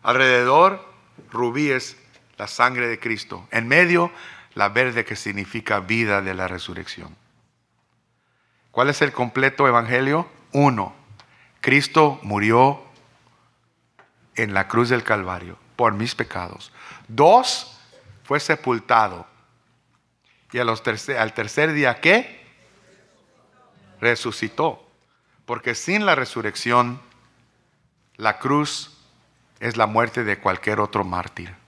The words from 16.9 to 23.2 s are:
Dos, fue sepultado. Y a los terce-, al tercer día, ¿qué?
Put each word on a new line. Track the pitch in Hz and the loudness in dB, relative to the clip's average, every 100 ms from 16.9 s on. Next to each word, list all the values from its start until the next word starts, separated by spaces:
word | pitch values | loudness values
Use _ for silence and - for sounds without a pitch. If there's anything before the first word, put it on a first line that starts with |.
| - - | -20 -10
Dos, | 113 156 233 254 - - - _ - - - | 4 6 6 4 -6 -10 -20 _ -20 -20 -20
fue | - 147 | -6 -4
sepultado. | - 151 127 117 - 117 107 87 85 _ _ _ _ _ _ _ _ _ _ _ _ | 0 -2 0 -4 2 2 2 -4 -18 _ _ _ _ _ _ _ _ _ _ _ _
Y | 123 | -2
a | |
los | 117 110 | -2 -2
terce-, | 127 107 - 127 | -4 -4 -4 -2
al | 110 | -2
tercer | - 107 - 160 | -2 -4 0 0
día, | 147 135 117 | 2 0 2
¿qué? | 156 214 262 - - _ _ _ _ _ _ _ | 2 2 0 -16 -20 _ _ _ _ _ _ _